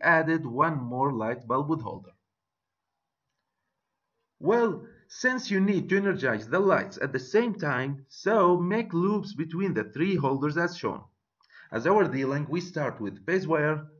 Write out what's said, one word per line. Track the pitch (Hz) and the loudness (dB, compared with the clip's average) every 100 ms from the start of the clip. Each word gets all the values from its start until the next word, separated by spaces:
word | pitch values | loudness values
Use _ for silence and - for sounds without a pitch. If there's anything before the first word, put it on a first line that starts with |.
added | 165 160 160 165 131 | 2 4 4 0 -2
one | 120 165 147 | 0 0 -2
more | 120 127 139 | -4 -2 0
light | 123 110 127 113 | 0 -4 -4 -2
bulb | 131 147 | -2 -2
with | 160 | -4
holder. | 113 - - _ _ _ _ _ _ _ _ _ _ _ _ _ _ _ _ _ _ _ _ _ _ _ | -6 -12 -16 _ _ _ _ _ _ _ _ _ _ _ _ _ _ _ _ _ _ _ _ _ _ _
Well, | 143 233 233 147 - - _ | 2 4 2 0 -10 -20 _
since | - 254 254 - | -4 -2 0 0
you | 190 | 2
need | 196 185 - | 2 2 2
to | 190 | 0
energize | 202 170 131 107 110 | 2 0 0 -2 -2
the | 170 | 0
lights | 196 143 92 - | 4 2 0 -4
at | 139 | -4
the | 127 | -4
same | 123 214 240 190 | 0 2 2 0
time, | 151 127 135 139 - | -2 -2 -2 -6 -12
so | - 190 220 180 175 | -6 2 4 6 4
make | 175 220 226 | 2 -2 -2
loops | 170 190 208 - | 0 2 0 -2
between | - 160 165 190 | -6 -6 -2 -2
the | 123 107 | -2 -4
three | 135 185 180 | -2 0 0
holders | 135 135 147 151 | 0 0 -2 -2
as | 170 - | -4 -4
shown. | 110 - - _ _ _ _ - - | -6 -6 -12 _ _ _ _ -20 -10
As | 117 139 | -4 2
our | 208 160 | 4 4
dealing, | 131 135 139 147 | 0 0 -2 -2
we | 170 | -4
start | 175 160 131 - | -4 -4 -4 -4
with | 101 - - | -8 -6 -2
phase | 185 185 | 0 2
wire, | 156 151 151 151 | 2 2 0 -4